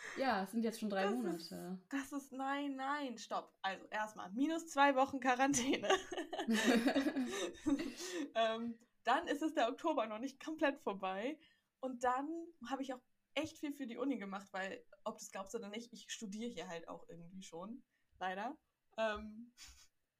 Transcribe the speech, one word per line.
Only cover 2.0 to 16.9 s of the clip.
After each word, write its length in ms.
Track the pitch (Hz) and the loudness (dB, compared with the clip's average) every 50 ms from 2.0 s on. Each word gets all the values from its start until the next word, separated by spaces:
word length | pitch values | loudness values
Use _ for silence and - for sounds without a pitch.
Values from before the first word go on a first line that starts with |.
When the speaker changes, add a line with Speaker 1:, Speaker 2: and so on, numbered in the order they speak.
| 269 - 285 | -4 -4 -6
Speaker 2:
das 0 | |
ist, 200 | 277 277 - 247 | -8 -6 -6 -6
nein, 440 | 262 269 269 277 285 285 285 269 | -4 -2 0 0 0 0 -2 -2
nein, 420 | 262 269 277 285 294 285 262 226 - | -2 -2 -2 0 0 -2 -4 -6 -8
stopp. 340 | - - 214 180 - - _ _ - | -6 -4 -4 -4 -4 -6 _ _ -2
Also 240 | 190 190 180 - - | -2 -2 -4 -6 -4
erstmal 400 | - 214 214 214 - - - 180 190 | -2 -2 -2 -2 -4 -8 -10 -4 0
minus 360 | 240 277 311 330 330 330 330 | 2 2 2 2 0 -2 0
zwei 260 | - 277 277 285 269 | 4 6 6 8 8
Wochen 240 | 254 269 269 - 262 | 6 4 4 2 2
Quarantäne. 680 | 247 262 247 240 269 277 277 247 240 269 254 - - - 381 381 - - 359 359 320 - - - - | 4 4 6 6 6 6 6 4 4 2 2 2 4 4 4 4 4 0 -4 -6 -4 -4 -4 -2 2
<laughs> 0 | |
Speaker 1:
<laughs> 1900 | 233 226 214 220 226 233 226 233 269 - 277 269 - - 277 254 233 381 392 - 175 180 - - 302 285 - 339 - - - 359 - - 330 285 - - | 2 4 6 6 6 6 8 6 6 4 4 4 2 2 0 0 0 -2 -2 -2 -4 -6 -2 0 2 2 2 2 -2 -6 -8 -8 -6 -4 -4 -4 -2 2
Speaker 2:
Ähm, 440 | 226 226 220 226 226 233 233 226 - _ _ _ _ - | 2 2 2 2 0 -2 -6 -6 -8 _ _ _ _ 2
dann 220 | 226 247 311 349 - | 4 4 4 4 2
ist 140 | 320 285 311 | 0 0 0
es 120 | 311 302 | 0 2
der 140 | 311 240 226 | 4 2 2
Oktober 380 | 269 - - 330 302 269 220 | 2 0 0 0 2 2 0
noch 120 | 226 214 214 | 0 -2 -4
nicht 240 | 247 269 - - - | -6 -6 -8 -8 -8
komplett 340 | 320 320 311 214 - - - | -8 -2 2 2 2 2 0
vorbei. 580 | - 226 196 196 196 185 190 196 220 269 320 - - - _ _ _ _ _ _ | -2 -4 -4 -2 -2 -2 -2 -2 -2 -4 -4 -6 -10 -20 _ _ _ _ _ _
Und 240 | - 262 262 240 247 | -6 -6 -4 0 2
dann 240 | 247 247 262 277 311 330 339 339 349 - _ 233 226 | 2 2 2 0 -2 -4 -6 -8 -10 -14 _ -8 -6
hab 120 | 269 262 | -4 -4
ich 120 | 277 277 254 | -4 -4 -8
auch 60 | 247 - _ _ _ _ _ - | -8 -12 _ _ _ _ _ -4
echt 240 | 277 311 311 - - | -4 -4 -4 -4 -6
viel 140 | - 294 285 | -6 -6 -6
für 140 | - 269 | -6 -8
die 100 | 226 233 | -8 -6
Uni 220 | 240 262 277 254 208 | -2 -2 -2 -2 -2
gemacht, 300 | 196 196 190 202 196 - - | -4 -6 -8 -8 -8 -6 -4
weil, 320 | 190 190 190 - - - - - - - | -4 -4 -4 -4 -8 -12 -16 -18 -10 -6
ob 140 | 214 220 214 | -6 -6 -6
du's 120 | - - | -8 -8
glaubst 240 | - 196 196 - - | -8 -8 -6 -6 -6
oder 140 | 220 190 202 | -6 -6 -6
nicht, 240 | 208 226 233 - - | -8 -8 -8 -10 -12
ich 140 | - - - | -14 -12 -10
studier 380 | - - 226 196 196 214 233 240 | -10 -8 -6 -6 -6 -4 -4 -4
hier 200 | 240 170 170 185 | -6 -6 -6 -6
halt 200 | 170 170 170 | -8 -8 -8
auch 160 | - | -10